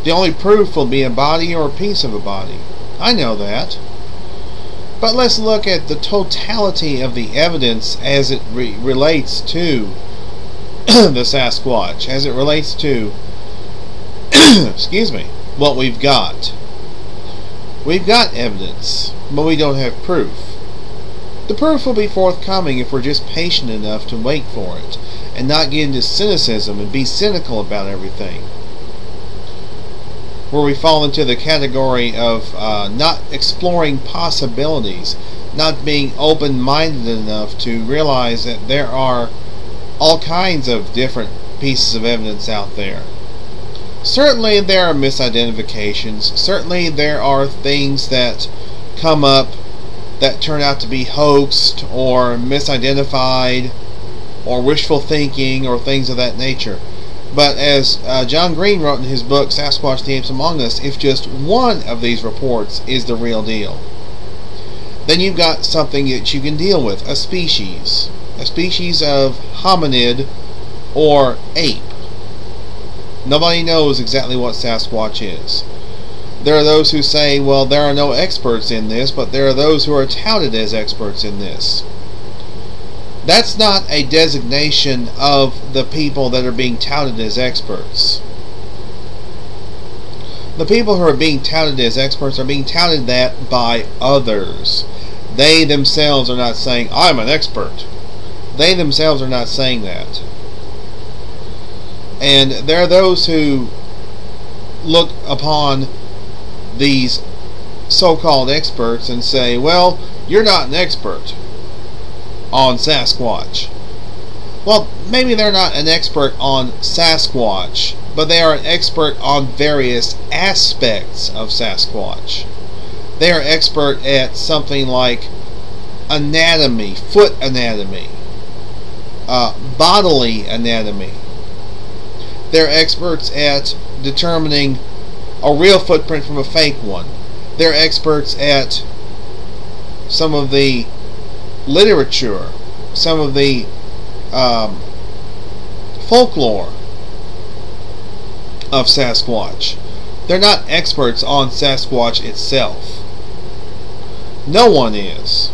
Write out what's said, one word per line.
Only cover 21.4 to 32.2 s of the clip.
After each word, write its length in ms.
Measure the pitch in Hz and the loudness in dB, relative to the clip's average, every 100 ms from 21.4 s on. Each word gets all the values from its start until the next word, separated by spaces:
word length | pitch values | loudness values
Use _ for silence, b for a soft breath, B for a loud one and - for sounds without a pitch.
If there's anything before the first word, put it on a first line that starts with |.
| - | -2
The 40 | |
proof 320 | 214 302 311 - | 0 2 2 2
will 80 | |
be 140 | 220 208 | 0 0
forthcoming 720 | 202 185 180 - 190 170 127 | 2 2 2 0 0 0 0
if 140 | 123 | 0
we're 80 | 135 | 0
just 260 | 127 143 - | 0 -2 -2
patient 420 | 160 170 175 127 | -2 0 0 0
enough 380 | 110 104 107 - | -2 -2 -2 -2
to 80 | 117 | -2
wait 300 | 113 151 131 | 0 0 -2
for 320 | - 95 85 | -2 -2 -2
it 200 | - - B B B - | -4 -2 B B B -2
and 100 | 127 | 0
not 240 | 151 151 | 2 2
get 180 | 147 151 | 0 0
into 140 | 131 | 0
cynicism 800 | - - 208 180 - 110 104 101 | 0 0 0 2 0 0 0 -2
and 100 | 104 | -2
be 120 | 135 | -2
cynical 560 | 131 - 208 185 - 113 | -2 0 0 0 -2 -2
about 280 | 98 104 98 | -2 -2 -2
everything. 540 | 98 92 - 95 90 - - - - - - - - - - - - - - - - - - - - - | -2 -2 -2 -2 -2 -2 -2 -2 -2 -2 -2 -2 -2 -2 -2 -4 -4 -4 -4 -4 -4 -4 -4 -4 -4 -2
Where 120 | 143 | 0
we 100 | 143 | 0
fall 300 | 139 165 156 | 2 2 4
into 220 | 147 139 139 | 2 0 0
the 100 | 120 | 0
category 800 | 156 156 139 127 135 127 120 | 0 0 0 0 0 0 0
of, 400 | 110 | 0